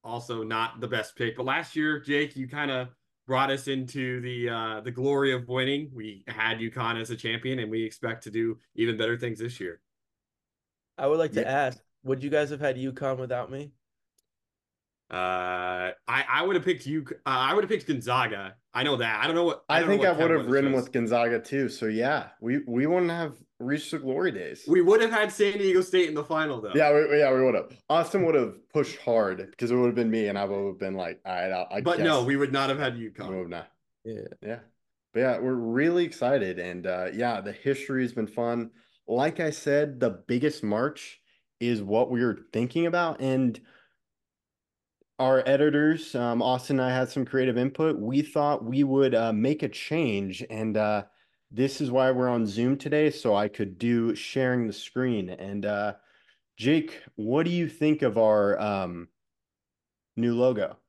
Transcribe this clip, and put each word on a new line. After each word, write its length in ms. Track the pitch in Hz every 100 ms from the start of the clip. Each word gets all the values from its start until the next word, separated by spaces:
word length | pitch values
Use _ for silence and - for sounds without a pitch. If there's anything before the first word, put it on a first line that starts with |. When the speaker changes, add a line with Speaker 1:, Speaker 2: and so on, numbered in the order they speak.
Speaker 1:
also 400 | 113 120 120 117
not 360 | 110 113 113 113
the 80 | 117
best 280 | 113 107 -
pick. 200 | 117 110
But 100 | 127
last 300 | 147 160 160
year, 240 | 156 147
Jake, 380 | 143 143 147 135
you 100 | 127
kinda 440 | 147 147 127 123 _ _ _ -
brought 240 | 131 135
us 180 | 135 135
into 540 | 135 127 143 131 127
the, 280 | 123 123 120
uh, 320 | 117 110 110
the 100 | 113
glory 420 | 120 135 139 139
of 160 | 127 123
winning. 400 | 127 131 143 151
We 320 | 127 107 98 -
had 320 | 113 110 113
uconn 420 | 113 127 113 113
as 80 | 110
a 80 | 117
champion, 420 | 117 117 127 131
and 120 | 107
we 120 | 110
expect 400 | 110 - 120 113
to 80 | -
do 280 | 110 113 110 _ -
even 200 | 113 110
better 220 | 113 117
things 220 | 120 107
this 200 | 117 120
year. 220 | 90 85 _ _ _ _ _ _ _ _ _ _ _ -
Speaker 2:
I 80 | 139
would 120 | 160
like 140 | 156
to 80 | -
Speaker 3:
Yeah. 100 | 123
Speaker 2:
ask: 280 | 135 135 123 _ _
Would 200 | 131 131
you 60 | 139
guys 220 | 151 147
have 100 | 143
had 160 | 147 127
uconn 400 | 135 131 139 131
without 340 | 127 123 113
me? 200 | 135 147 _ _ _ _ _ _ _ _ _ _ _ _ _ _
Speaker 1:
Uh, 880 | 90 92 92 90 90 90 90 90 - -
I, 200 | 127 139
I 140 | 135 180
would 120 | 185
have 80 | 185
picked 200 | 180 135
you. 200 | 156 135
Uh, 60 | - 135
I 240 | 131 131
would 100 | 196
have 80 | 202
picked 160 | 214 139
Gonzaga. 680 | 135 107 123 120 101 95 - _
I 100 | 120
know 140 | 135 131
that. 260 | 117 107
I 40 | 139
don't 100 | 165
know 80 | 170
what, 180 | - -
I 80 | 156
Speaker 3:
I 20 |
Speaker 1:
don't 80 | 170
know 60 |
Speaker 3:
think 80 | 202
Speaker 1:
what 60 | 190
Speaker 3:
I 40 |
would 60 | 160
Speaker 1:
Kevin 140 | 165
Speaker 3:
have 80 | 160
Speaker 1:
would've 120 | 120
Speaker 3:
ridden 220 | 135 139
Speaker 1:
chose. 100 | 135
Speaker 3:
with 80 | 123
Gonzaga 480 | 123 117 120 117 117
too. 300 | - 139 127
So 160 | - 110
yeah, 420 | 110 123 151 - -
we, 180 | 113 139 135
we 200 | 120 147
wouldn't 240 | 180 175
have 260 | 170 160 - - _
reached 340 | 123 147 147
the 80 | 160
glory 320 | 131 139 180
days. 340 | 104 87 - -
Speaker 1:
We 140 | 180
would 180 | 175 220
have 120 | 226
had 200 | 220 208
San 280 | 196 202 208
Diego 200 | 196 185
State 300 | 185 185 170
in 40 |
the 120 | 151 147
final 340 | 156 156 123
though. 140 | 104 139
Speaker 3:
Yeah, 180 | 151
we, 260 | 147 151 147
yeah, 140 | 139
we 80 | 131
would 140 | 131 107
have. 160 | - - _
Austin 360 | 156 165 196 170
would 100 | 151
have 200 | 113 - _
pushed 260 | 151 131 -
hard 560 | - 113 101 92 95 -
'cause 140 | 120
it 40 | 123
would 80 | 120
have 100 | 113
been 160 | 113
me, 160 | 113 104
and 100 | 101
I 60 |
would 240 | 101 98 98
have 100 | 92
been 180 | 95 95
like, 260 | 87 82 95
"All 80 |
right, 180 | 90 92
I'll, 140 | 92 92
I 80 | 101
Speaker 1:
But 200 | 139 175
Speaker 3:
guess." 60 | 170
Speaker 1:
no, 200 | 147 123
we 100 | 139
would 160 | 139
not 160 | 135 139
have 100 | 135
had 200 | 139 120
uconn. 320 | 113 98 92
Speaker 3:
We 80 | 95
would 120 | 87
not. 220 | 85 - _ _ _
Speaker 2:
Yeah. 240 | 113 107 101 -
Speaker 3:
Yeah. 180 | 104 117 - _ _ _ _
But 60 | 113
yeah, 180 | 127 117
we're 140 | 127
really 500 | 127 113 120 160 175
excited, 560 | 170 - 123 139 95 90
and, 260 | 90 90 90
uh, 220 | 90 92
yeah, 260 | 107 120 107
the 140 | 101
history 480 | 98 139 135 - 131
has 100 | 123
been 160 | 120 104
fun. 440 | - 117 120 117 _ _ _ -
Like 320 | 120 147 160
I 120 | 160
said, 500 | 143 151 143 147 127
the 80 | 120 95 -
biggest 360 | 123 147 147
March 580 | 107 104 139 151 - - _ _ _ _
is 200 | 117 117
what 300 | 98 110 -
we 140 | 120 120
were 140 | 101 -
thinking 360 | 110 120 165 170
about, 340 | 175 170 151
and 380 | 135 131 127 110 _ _ _ _ _ _ _ _ _ _ _ _ _ _ _ -
our 220 | 131 131 127
editors, 680 | 139 151 147 151 160 -
um, 300 | 131 120 117
Austin 360 | 117 127 123 135
and 80 | 127
I 60 |
had 160 | 127 127
some 160 | - 123
creative 320 | 135 131 117
input. 400 | 131 139 160 143
We 240 | 107 135
thought 420 | 151 156 147 147
we 200 | 113 131
would, 320 | 139 135 135 117
uh, 180 | 113
make 300 | 107 123 151
a 40 | 139
change, 800 | - - 156 143 101 98 92 -
and, 300 | 110 110 107
uh, 280 | 107 104 98 _ _ _ _
this 320 | 107 139 139
is 80 | 143
why 220 | 127 131
we're 180 | 127 127
on 160 | 120 110
Zoom 320 | 101 123 139
today, 320 | 147 151 151
so 260 | 143 120 101
I 120 | 104
could 320 | - 98 90
do 340 | 117 117 113
sharing 540 | 107 - 135 127 127 113
the 60 |
screen. 580 | 98 - 127 127 113 90
And, 340 | 92 95 101 104
uh, 300 | 104 104 101 _ _ _ _ _ _
Jake, 460 | 113 160 151 - - -
what 300 | 107 139 170
do 40 |
you 180 | 175 160
think 360 | - 151 151
of 160 | 131 107
our, 400 | 110 107 101 101
um, 480 | 104 98 90 87 85 _ _ _ _ _ _ _ _ _ _ -
new 200 | 117 117
logo? 420 | 127 110 92 -